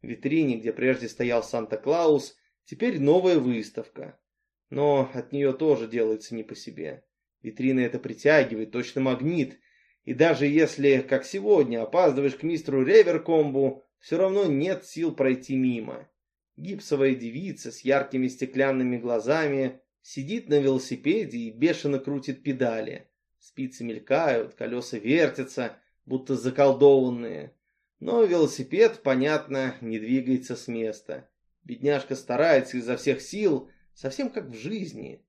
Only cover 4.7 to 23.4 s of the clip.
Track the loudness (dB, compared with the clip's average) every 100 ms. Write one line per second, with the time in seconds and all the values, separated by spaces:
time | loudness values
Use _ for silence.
4.7 | 0 2 2 0 -4 -6 0 0 2 2
5.7 | 2 0 -2 0 -2 -6 -12 -12 -14 -16
6.7 | -12 -12 -12 _ _ _ _ -16 -4 0
7.7 | 0 0 -4 -10 -2 4 4 2 -4 -6
8.7 | -6 -6 -2 -2 0 -2 -2 -4 -8 _
9.7 | _ _ _ -10 2 4 4 2 4 2
10.7 | 2 4 4 2 -2 -2 -6 4 4 4
11.7 | 0 -2 2 2 2 -2 -2 -4 -4 -2
12.7 | 0 6 8 8 2 2 2 2 2 0
13.7 | -2 _ _ -6 0 0 2 0 0 -2
14.7 | -4 -8 -6 -6 0 0 0 -2 0 0
15.7 | -2 -8 -14 -16 _ _ _ _ -16 -12
16.7 | -12 -4 2 2 0 -6 -10 -10 -12 -14
17.7 | -8 0 0 0 -2 -2 -4 -6 0 2
18.7 | 2 -2 -2 -2 -2 0 0 0 -2 -4
19.7 | -6 _ _ -16 -12 -8 -8 0 2 4
20.7 | 0 -2 -4 0 0 -2 -8 -10 0 0
21.7 | 0 -2 -4 -4 -6 -6 -8 -6 -2 -2
22.7 | -2 -6 -12 _ _ _ _